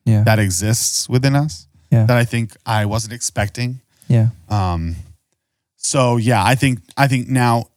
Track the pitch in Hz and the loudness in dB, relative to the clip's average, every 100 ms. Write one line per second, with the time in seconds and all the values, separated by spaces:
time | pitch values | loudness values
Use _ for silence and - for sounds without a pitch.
0 | - 107 107 - 101 90 107 113 - - | 0 2 4 2 2 -2 -2 -2 -2 -4
1 | - 127 135 139 151 - - _ - 117 | -2 0 2 0 -2 -6 -18 _ 0 2
2 | 110 123 117 117 110 - - 110 104 110 | 4 2 0 -2 -4 -8 -4 -2 0 -4
3 | 107 120 - - 101 - 123 131 _ _ | -6 -10 -8 -4 -6 -4 -8 -8 _ _
4 | - 120 113 - - 104 92 87 82 82 | 0 2 2 -2 -6 -2 -2 -2 -4 -8
5 | - - _ _ _ _ _ _ - 143 | -12 -20 _ _ _ _ _ _ -4 0
6 | 123 120 113 113 95 127 139 120 - - | 2 2 2 2 2 2 0 -2 -6 -2
7 | 139 127 123 131 120 117 - | 0 0 -2 0 2 0 -2